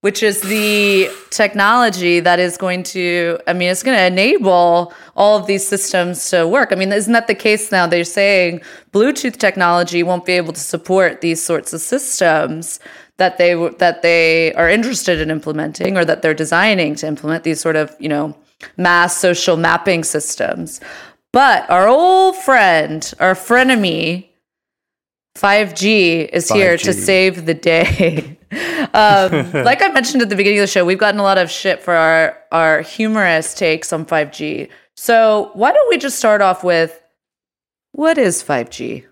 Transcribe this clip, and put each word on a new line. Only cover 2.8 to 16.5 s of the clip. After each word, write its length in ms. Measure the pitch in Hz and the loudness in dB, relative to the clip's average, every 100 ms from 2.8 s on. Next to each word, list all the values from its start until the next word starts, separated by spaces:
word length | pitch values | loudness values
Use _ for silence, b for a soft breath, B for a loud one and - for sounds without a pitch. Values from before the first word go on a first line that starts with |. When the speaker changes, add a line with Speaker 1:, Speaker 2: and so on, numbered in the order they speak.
Speaker 1:
to, 560 | 180 190 175 175 170 165 - | -8 -6 -4 -2 -2 -4 -4
I 60 | |
mean, 160 | 180 180 | -2 -2
it's 140 | 180 | -2
gonna 140 | 262 240 185 | 0 2 2
enable 880 | 185 208 381 202 180 175 170 175 B B - | 2 2 2 2 4 4 2 0 B B 0
all 220 | 202 214 | 2 2
of 100 | 196 | 0
these 200 | 196 196 | -4 -2
systems 640 | 196 - 185 175 175 - | -4 -2 -2 -2 -4 -2
to 180 | 185 165 | 0 2
work. 220 | 233 254 | 0 0
I 40 | 185 | -2
mean, 160 | 190 | -2
isn't 200 | 202 208 | -2 0
that 140 | 233 233 | 0 0
the 80 | 202 | -2
case 360 | 220 214 214 | 0 0 0
now? 140 | 190 170 | 0 2
They're 160 | 175 170 | 0 -2
saying 560 | - 196 196 180 170 B B B | 0 2 2 2 -2 B B B
Bluetooth 460 | 196 240 294 254 220 | 0 0 0 -4 -2
technology 680 | 208 190 175 175 170 175 | -2 0 2 2 0 -2
won't 220 | 170 180 175 | -2 -2 -2
be 80 | |
able 200 | 180 165 | -2 -2
to 60 | 160 | -8
support 600 | 147 165 - 185 180 - | -8 -10 -2 0 2 0
these 220 | 170 165 | -4 -4
sorts 300 | - 165 - | -4 -4 -4
of 80 | 165 | -10
systems 1000 | - 262 277 - 175 156 151 156 165 - B B B _ | -6 -6 -4 0 2 2 0 -6 -12 -14 B B B _
that 200 | 185 - | -2 2
they 140 | 175 | 0
w-, 240 | 170 170 - | 2 -2 0
that 220 | 175 165 | -2 2
they 520 | 170 170 165 165 160 | 2 4 4 2 0
are 160 | - 165 | 0 2
interested 500 | 208 233 247 - 170 | 2 0 -4 -2 -2
in 100 | 156 | -2
implementing 680 | 156 156 151 156 156 185 190 | -6 -6 -6 -8 -6 -4 -2
or 80 | 170 | 0
that 160 | 160 | 0
they're 120 | 160 | 0
designing 600 | 156 156 | -2 0